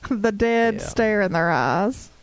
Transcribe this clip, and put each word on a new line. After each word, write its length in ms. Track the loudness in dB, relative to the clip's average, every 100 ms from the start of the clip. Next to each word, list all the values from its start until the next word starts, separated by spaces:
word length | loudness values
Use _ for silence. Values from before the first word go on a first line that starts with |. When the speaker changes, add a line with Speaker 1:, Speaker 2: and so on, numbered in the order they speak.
| -4
Speaker 1:
The 220 | -2 0
dead 440 | 0 0 2 2 0
Speaker 2:
Yeah. 40 | -4
Speaker 1:
stare 340 | 0 0 2
in 80 | 0
their 160 | 0 0
eyes. 580 | 0 0 0 -2 -4 -16 -20